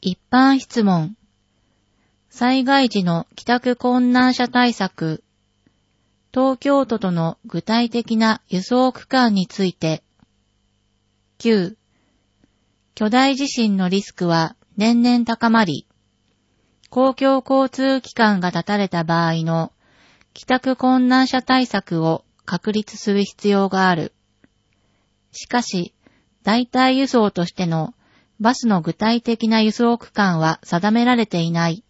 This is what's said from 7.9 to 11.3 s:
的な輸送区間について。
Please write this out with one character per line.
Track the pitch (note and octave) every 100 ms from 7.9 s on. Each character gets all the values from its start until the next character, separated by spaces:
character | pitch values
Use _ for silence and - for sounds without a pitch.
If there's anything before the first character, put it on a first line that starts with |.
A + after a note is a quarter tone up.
的 | A#3 A3+ A3+
な | A3 A3 _
輸 | F#3
送 | F#3+ B3 B3+
区 | - -
間 | C4 B3
に | G3+ F3
つ | - F#3+
い |
て。 | - D#3+ D#3 _ _ _ _ _ _ _ _ _ _ _ _ _